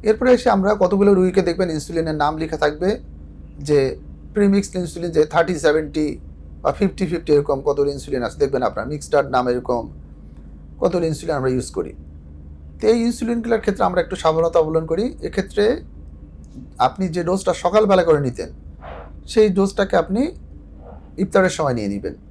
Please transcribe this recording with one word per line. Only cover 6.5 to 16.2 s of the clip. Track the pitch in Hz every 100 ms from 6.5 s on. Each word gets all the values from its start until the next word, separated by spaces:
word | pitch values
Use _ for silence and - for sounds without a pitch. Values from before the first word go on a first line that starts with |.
| -
বা | -
ফিফটি | - 196 -
ফিফটি | 180 170 -
এরকম | 147 147 135
কতগুলো | 139 143 143
ইনসুলিন | 139 - 135
আছে | 120 -
দেখবেন | 139 135
আপনার | 120 - 120
মিক্সডার | 147 - 147 139
নাম | 127 123
এরকম | 123 123 120 117 - - - - - - - - -
কতগুলো | 185 180 165
ইনসুলিন | 151 165
আমরা | 143 131
ইউজ | 127 -
করি। | - 80 - - - - - - - - -
তো | 214
এই | 233
ইনসুলিনগুলোর | 233 233 226 233 233 220
ক্ষেত্রে | 214 190
আমরা | 180 180
একটু | 170
সাবধানতা | 180 165 160 165 165
অবলম্বন | 156 160
করি। | 160 165 247 -
এক্ষেত্রে | 165 - 185 - 208 277 - - - -